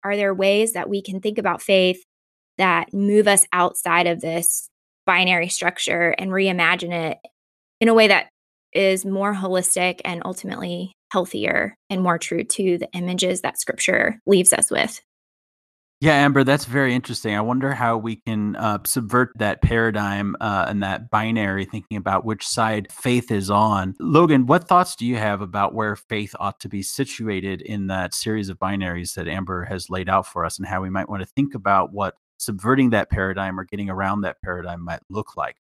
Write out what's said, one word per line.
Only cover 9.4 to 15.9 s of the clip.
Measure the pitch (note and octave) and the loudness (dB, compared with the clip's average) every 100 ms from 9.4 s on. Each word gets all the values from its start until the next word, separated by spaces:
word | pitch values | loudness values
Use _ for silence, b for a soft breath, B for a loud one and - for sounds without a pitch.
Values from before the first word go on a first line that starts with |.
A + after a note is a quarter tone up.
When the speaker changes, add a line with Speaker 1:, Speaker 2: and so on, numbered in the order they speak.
| F#3+ F#3 F3+ - F3+ F3 | 0 0 0 0 0 -2
Speaker 1:
and | - F3 | -8 -6
ultimately | - F#3 F#3+ - F3+ F3 F#3 _ _ | -8 -8 -8 -8 -6 -6 -8 _ _
healthier | G3+ F#3 - G#2 - G3+ - _ | -2 -2 -2 0 0 -2 -6 _
and | F#3+ | 0
more | F3+ E3+ | 0 0
true | - E3+ | -2 -4
to | - - F#3+ F3 | -4 0 0 0
the | - | -4
images | F3+ F3+ F3+ F#3 F#3 | -6 -4 -2 0 0
that | - - | -4 -6
Scripture | - - - - - - - | -6 -2 2 2 0 -2 4
leaves | G3+ F#3+ | 4 6
us | - - | 2 0
with? | - - - _ _ _ _ _ _ _ _ _ | -2 -2 -4 _ _ _ _ _ _ _ _ _